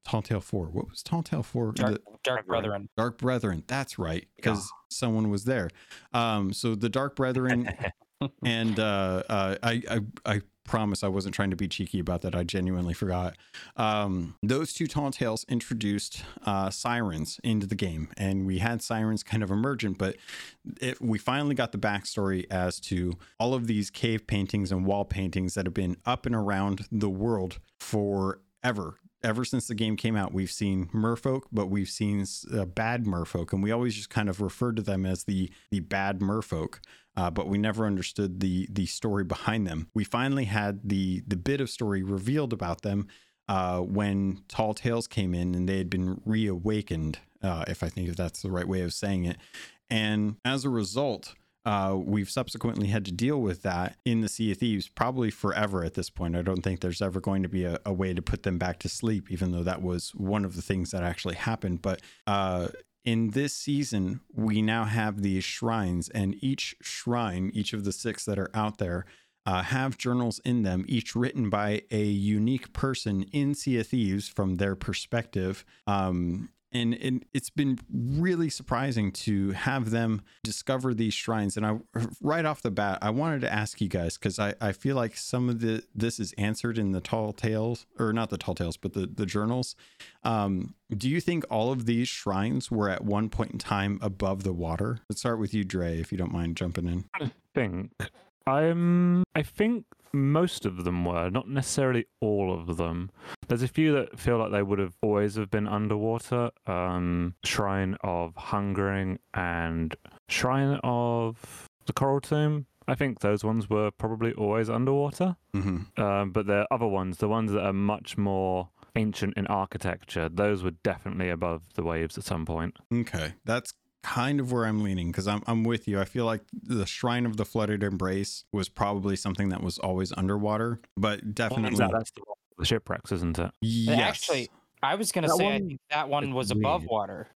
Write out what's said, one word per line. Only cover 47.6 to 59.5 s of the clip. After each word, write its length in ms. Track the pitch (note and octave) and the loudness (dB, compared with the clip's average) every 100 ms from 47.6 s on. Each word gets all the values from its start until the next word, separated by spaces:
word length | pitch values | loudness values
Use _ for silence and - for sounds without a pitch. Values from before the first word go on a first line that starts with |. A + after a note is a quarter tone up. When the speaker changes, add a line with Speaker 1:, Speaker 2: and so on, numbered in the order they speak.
| - | -4
Speaker 1:
if 160 | F2+ | -4
I 60 | F2 | -4
think 200 | - F2 | -2 -2
if 60 | E2+ | -2
that's 260 | F2 - | -4 -4
the 80 | F#2+ | -2
right 180 | F#2 F2+ | -2 0
way 140 | F#2+ | 0
of 120 | F2 | -2
saying 320 | - G2+ F#2+ F2 | -2 0 0 0
it. 120 | - - - - - - | -4 -10 -18 -18 -20 -2
And 460 | A2+ G#2+ G#2+ G#2 G#2+ | 0 2 2 0 -2
as 220 | B2 C3+ C3+ | -2 0 0
a 60 | |
result, 640 | A#2+ F#2+ A2+ C#3+ F#2+ - - _ _ A2+ | 0 0 0 0 -2 -8 -20 _ _ -2
uh, 300 | G#2 F#2+ F#2+ | 2 2 0
we've 280 | F#2 G#2 F#2+ | 2 2 2
subsequently 560 | - B2+ - A#2 G#2+ G2+ | -2 -4 -2 -2 0 0
had 180 | A2 F#2 | 0 -2
to 60 | |
deal 280 | F2 A#2+ D3 | 0 0 2
with 220 | G#2+ E2 | 0 0
that 340 | F#2+ F2 F#2 - | -2 -2 -2 -2
in 180 | B2+ A2+ | 0 2
the 60 | G#2+ | 2
Sea 240 | - A2 | 0 0
of 60 | F#2+ | 2
Thieves, 300 | A#2+ G2+ - | 2 0 -2
probably 420 | - A#2+ C3 A2+ | -2 0 2 -2
forever 540 | - G2+ F#2 G#2+ F#2 | 0 -2 2 0 0
at 100 | E2 | -2
this 160 | - F2+ | -4 -6
point. 260 | - F2 E2+ | -4 -2 0
I 60 | |
don't 220 | F2 F2+ | 0 0
think 160 | F#2+ F#2 | 0 -2
there's 220 | F2+ F2 | -2 -2
ever 200 | G2 F#2 | -2 -2
going 220 | G2 G2 | 0 0
to 40 | F2+ | 0
be 160 | F#2+ | 0
a, 160 | F2+ E2 G#2 | 0 -2 -2
a 80 | |
way 220 | F#2 F#2+ E2+ | 0 0 0
to 80 | |
put 180 | - G#2 | -2 -2
them 160 | G2+ F2+ | 0 0
back 220 | F2+ F2 | 0 -2
to 100 | - | -6
sleep, 400 | - A2+ G#2 - | -2 0 0 -2
even 220 | F2+ F#2 | -2 0